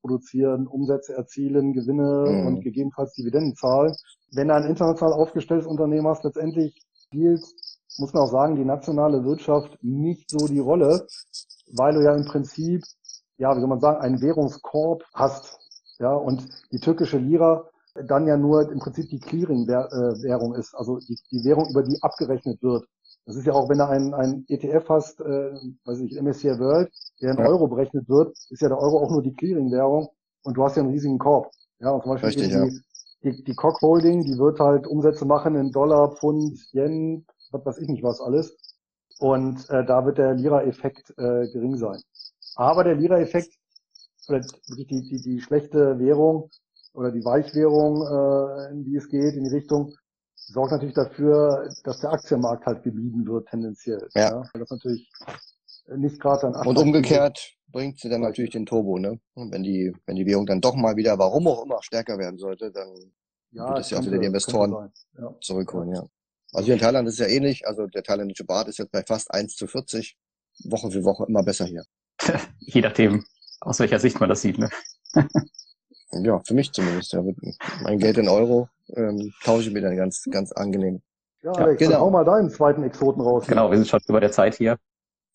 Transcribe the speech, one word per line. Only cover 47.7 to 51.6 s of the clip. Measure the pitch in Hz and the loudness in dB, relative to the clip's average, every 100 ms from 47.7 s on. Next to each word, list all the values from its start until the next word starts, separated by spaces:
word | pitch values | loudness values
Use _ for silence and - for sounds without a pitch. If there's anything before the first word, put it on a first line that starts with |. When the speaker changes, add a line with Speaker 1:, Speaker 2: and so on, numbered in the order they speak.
| 151 151 151 | 4 4 0
Speaker 1:
äh, | 147 143 139 139 139 139 139 | -2 0 2 0 -2 -6 -12
in | 147 | -12
die | 131 143 | -6 -4
es | 139 | 0
geht, | 143 147 | 2 2
in | 143 | 0
die | 135 | -2
Richtung, | 139 143 147 147 - _ _ _ | -4 0 0 0 -8 _ _ _
sorgt | _ - 107 131 | _ -10 -2 0
natürlich | 147 143 | 0 -2
dafür, | 131 127 - 147 151 147 143 | -2 -2 0 4 6 4 2